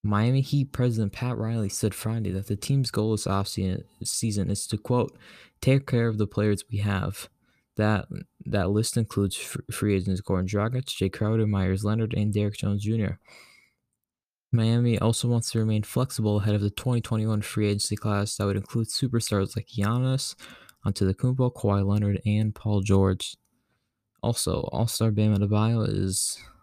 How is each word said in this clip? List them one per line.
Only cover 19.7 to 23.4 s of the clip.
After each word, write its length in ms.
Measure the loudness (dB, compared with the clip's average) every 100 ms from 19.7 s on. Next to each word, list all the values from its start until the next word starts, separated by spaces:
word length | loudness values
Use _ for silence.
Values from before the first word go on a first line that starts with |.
| -2 0 2 0 0 -4 -10 -18 -20 -20 _
Antetokounmpo, 720 | -4 2 0 2 0 2 0
Kawhi 320 | 0 0 2 2
Leonard, 340 | 2 2 0 2
and 280 | 2 2
Paul 260 | -2 0 0
George. 560 | 4 4 4 2 -6 -12